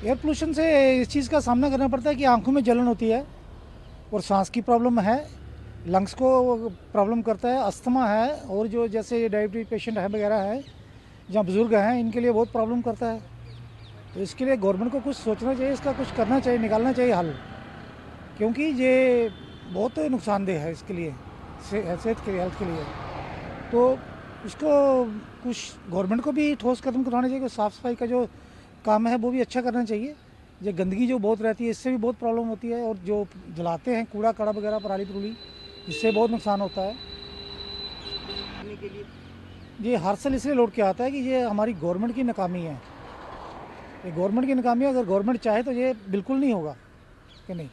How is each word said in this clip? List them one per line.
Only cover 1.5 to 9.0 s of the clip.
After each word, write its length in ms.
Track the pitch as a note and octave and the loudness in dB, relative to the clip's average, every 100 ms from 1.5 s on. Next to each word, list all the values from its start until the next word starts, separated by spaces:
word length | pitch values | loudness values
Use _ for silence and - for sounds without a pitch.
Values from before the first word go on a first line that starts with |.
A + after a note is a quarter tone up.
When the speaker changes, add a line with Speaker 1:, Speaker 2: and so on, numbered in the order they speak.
| A#3+ C#4+ | 4 4
Speaker 1:
करना 180 | C4+ C4+ | 2 2
पड़ता 220 | C4 B3 | 2 0
है 60 | C#4 | 2
कि 80 | C4+ | 6
आंखों 260 | A#3+ A3+ | 6 6
में 120 | C#4 | 4
जलन 220 | A#3+ A#3+ B3 | 4 4 4
होती 220 | A3 A3+ | 2 2
है 160 | A3+ C#4+ - - - - - - - - | 2 0 -14 -20 -20 -20 -20 -20 -20 -6
और 80 | G#3 | -6
सांस 280 | - G3 F#3+ | 2 2 2
की 120 | A#3+ | -2
प्रॉब्लम 380 | A3+ A#3 B3 A#3 | 4 4 6 4
है, 180 | F#3+ B3 D4+ - - - - - E3+ | 4 2 0 -14 -16 -16 -16 -14 0
लंग्स 260 | F3+ G3 | 2 2
को 560 | - C4 C4 B3+ A#3+ A3+ F3 - | 2 4 6 4 2 -2 -8 -4
प्रॉब्लम 300 | G#3+ G3 A#3 | 2 4 2
करता 280 | A3 G#3 A#3+ | 0 0 2
है, 140 | B3+ | 2
अस्थमा 420 | G#3+ - - B3+ A#3+ | 0 -2 0 2 4
है 220 | G#3 A#3+ | 4 2
और 360 | D4 - G3 A3 | -2 -4 -2 -2
जो 200 | A3+ A#3 | 0 0
जैसे 400 | A3 | -2